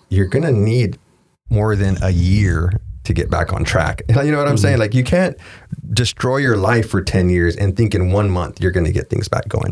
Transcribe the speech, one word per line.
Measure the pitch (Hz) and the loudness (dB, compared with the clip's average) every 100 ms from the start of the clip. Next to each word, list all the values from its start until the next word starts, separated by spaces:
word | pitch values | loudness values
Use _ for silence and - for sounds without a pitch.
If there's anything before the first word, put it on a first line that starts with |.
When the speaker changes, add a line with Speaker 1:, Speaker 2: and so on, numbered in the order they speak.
| - | -4
Speaker 1:
You're | 98 95 | -2 0
gonna | 131 165 | 0 0
need | 113 104 120 110 - _ _ _ _ - | 0 2 0 -2 -4 _ _ _ _ -4
more | 110 107 101 | 0 2 0
than | 98 95 | 0 0
a | 95 | 0
year | 87 87 101 98 78 87 101 - - | 2 2 2 2 2 0 -2 -6 -12
to | - | -4
get | - - | -2 0
back | 85 82 | -2 -2
on | 98 | -2
track." | 82 - 78 - | -2 0 0 -2
<laughs> | - | 0
You | 120 143 | 2 2
know | 147 | 0
what | 143 | 0
I'm | |
Speaker 2:
Mm-hmm. | 117 | 2
Speaker 1:
saying? | 143 131 | 2 2
Like, | 107 | 2
you | 123 | 0
can't | 127 175 180 - - - - - - | 0 0 0 -4 -18 -20 -16 -14 -6
destroy | 107 120 - 127 135 | -2 -2 -2 -2 0
your | 139 107 | 2 2
life | 101 117 107 | 2 0 0
for | 98 | -2
ten | - - 90 | 0 0 2
years | 90 85 82 | 2 2 0
and | 101 95 | -2 0
think | 110 | 0
in | 95 92 | 2 2
one | 101 101 | 2 2
month | 90 85 - | 0 -4 -2
you're | 92 | -2
gonna | 90 80 | 0 0
get | - - | 0 -2
things | - - | -4 -2
back | - - | -4 -4
going | - - | -4 -2